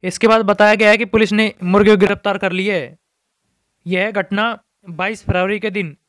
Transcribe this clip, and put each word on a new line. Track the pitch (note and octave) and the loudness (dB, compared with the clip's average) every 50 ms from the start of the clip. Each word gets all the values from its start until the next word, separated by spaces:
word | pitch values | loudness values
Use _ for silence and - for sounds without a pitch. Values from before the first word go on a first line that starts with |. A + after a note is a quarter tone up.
| - | -8
इसके | F#3 E3+ - - A3 | -10 -6 0 2 4
बाद | A3 A3+ | 4 4
बताया | A3 G3 G#3 - G#3 G#3 G#3+ | 2 0 2 4 4 4 4
गया | G3+ A3 G#3 | 4 4 2
है | G#3+ A3+ | 2 2
कि | A#3 | 0
पुलिस | G3 - A3 A3 G3 G#3 | -2 0 0 0 2 0
ने | G#3 A3 G#3+ - _ F3+ | 0 -2 -2 -4 _ -4
मुर्गे | F3+ F#3 G3+ G3+ G3 | 0 2 4 6 6
को | G#3+ | 6
गिरफ्तार | G3 F#3+ G3 G3+ G3 _ G3+ G3 G3 | 4 4 2 0 -2 _ -4 -4 -2
कर | - F#3+ F3 | -4 -4 -4
लिया | F#3 F#3+ G3+ G#3 | -4 -4 -2 -4
है। | F3 C#3 A#2 D#3 _ _ _ _ _ _ _ _ _ _ _ _ _ _ _ _ _ _ | -4 -6 -8 -14 _ _ _ _ _ _ _ _ _ _ _ _ _ _ _ _ _ _
यह | E3+ F3+ F3+ F#3+ G#3+ | -6 -4 -2 -2 -2
घटना | G#3 G3+ F#3 F#3+ G3 G3+ G#3+ A#3 A3+ G#3 _ _ _ _ _ F#3+ | -4 -6 -6 -4 -2 -2 -2 -4 -6 -8 _ _ _ _ _ -20
बाईस | E3+ D#3 F#3 G3 A3 G#3 - | -10 -8 -6 -6 -6 -8 -8
फरवरी | - F#3 F3+ F3+ F#3+ G#3 G#3+ | -4 -2 -2 0 -2 -2 -4
के | G3+ A3 | -4 -6
दिन | F#3 G#3 G3 D#3+ C#3+ _ _ | -6 -6 -6 -8 -10 _ _